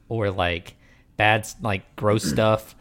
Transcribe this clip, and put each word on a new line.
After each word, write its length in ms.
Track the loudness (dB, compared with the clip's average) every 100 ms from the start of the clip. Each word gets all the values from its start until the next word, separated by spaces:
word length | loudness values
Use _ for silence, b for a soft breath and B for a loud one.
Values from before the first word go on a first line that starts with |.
| -8
or, 220 | -4 -2
like, 440 | 0 -2 -2 -8 -20 b b b 0
bad 240 | 2 2
s-, 140 | -2 -8
like, 320 | -4 -4 -6 -2
gross 280 | 0 0
<clears throat> 60 | 0
stuff 440 | 2 2 2 -2 -20